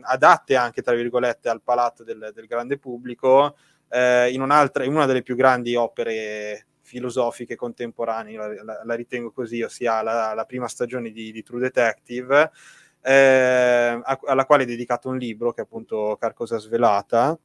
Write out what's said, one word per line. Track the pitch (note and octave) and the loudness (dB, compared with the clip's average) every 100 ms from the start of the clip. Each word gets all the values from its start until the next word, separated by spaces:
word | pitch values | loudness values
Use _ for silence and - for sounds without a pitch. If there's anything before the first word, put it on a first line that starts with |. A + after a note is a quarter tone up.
adatte | B2+ B2+ D#3 E3 - | -4 4 6 6 4
anche, | C3 A#2 - | 0 0 -4
tra | A#2+ | -2
virgolette, | A#2+ A#2+ B2 A#2+ A#2 A#2+ | -2 0 0 -2 -2 -4
al | A2 | -4
palato | - A#2+ A#2+ A#2+ | -2 0 0 -4
del, | A2+ A2 A2 | -12 -12 -12
del | G#2+ A2 | -16 -8
grande | A#2+ A#2+ C#3 | -6 -4 -8
pubblico, | C3 A#2+ B2 A#2+ C3 C3 C#3+ C#3+ _ _ - | -8 -12 -12 -2 4 6 4 -2 _ _ -6
eh, | B2 B2+ B2 B2 | 0 4 4 2
in | C3 | 0
un'altra, | C3+ D3+ C#3 C#3 | 2 4 4 0
in | C3 | -2
una | D3+ C3+ | 0 2
delle | B2+ | 0
più | - | -2
grandi | B2 C3 B2 A#2+ | 2 4 4 0
opere | A#2+ A#2 - A#2 A2 G#2+ G#2+ G#2 G#2+ _ _ | 0 -2 -2 -6 -4 -6 -8 -8 -12 _ _
filosofiche | _ B2 B2 A#2+ C#3+ C#3 A#2+ A#2+ | _ -10 -6 -2 -4 -4 -12 -10
contemporanee, | B2 A2+ A#2+ A#2 A2+ A2+ G#2+ A2 | -10 -10 -10 -8 -6 -6 -8 -10
la, | G#2+ G#2 | -10 -10
la, | G#2+ A2 | -12 -12
la | A2+ | -8
ritengo | A#2 A#2+ B2 A#2 | -8 -6 -8 -8
così, | - A#2 A#2 | -10 -8 -6
ossia | A2 - A#2+ A2 | -8 -4 -2 -2
la, | A2 A2+ A2 | -2 -2 -2
la | A2 | -4
prima | A2 B2+ B2 | -8 -8 -8
stagione | - A#2+ B2+ A#2 | -6 -6 -6 -10
di, | A2 A2 | -12 -14
di | A2 | -14
True | - A#2+ | -12 -6
Detective, | B2+ B2+ A#2 - - B2 B2+ C#3+ D#3 _ - - _ _ | -4 0 0 -2 -10 -8 2 2 2 _ -20 -20 _ _
eh, | C3 C3+ C3+ C3 B2+ B2+ B2 B2 A#2+ A#2+ | 2 6 6 6 4 4 4 4 2 -2
a, | B2+ C3+ - | -4 -6 0
alla | C3+ C3 | 0 4
quale | C#3+ | 4
è | B2+ | 2
dedicato | A#2 B2 B2 C3 | -6 -4 -6 -4
un | C3 | -6
libro | A#2+ G#2+ A#2 | -6 -6 -6
che | A#2 | -6
è | |
appunto | G#2+ A2+ A2+ A2 G#2+ G#2 | -10 -12 -8 -4 -4 -4
Carcosa | A2+ - A#2 A2+ | -6 -6 -6 -6
Svelata, | G#2+ A#2 A#2+ G2+ - A#2 C3+ - | -4 2 2 2 0 0 2 -2